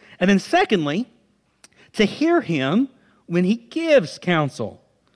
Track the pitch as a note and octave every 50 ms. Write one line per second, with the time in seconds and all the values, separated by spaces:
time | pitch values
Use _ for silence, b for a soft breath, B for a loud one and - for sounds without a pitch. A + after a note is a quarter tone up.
0 | b b b b F3+ F#3+ G3+ F#3+ - - - F4 G4 - A3 F3+ D3+ C#3+ D3 G3+
1 | B3+ - _ _ _ _ _ _ _ _ _ _ - b b b b b _ -
2 | G#3+ G3 - - D4 E4 E4+ E4 A3+ - E3 C#3 C3 C3+ E3 A#3 C#4 - b b
3 | b b b b b - E3+ F3 F3+ F3+ A3+ A#3 - _ - D#4+ E4 E4 D4 B3+
4 | E3 - - - - F3+ F3 D#3+ D3 C3 - - A2+ F#2 - - _ _ _ _
5 | _ b b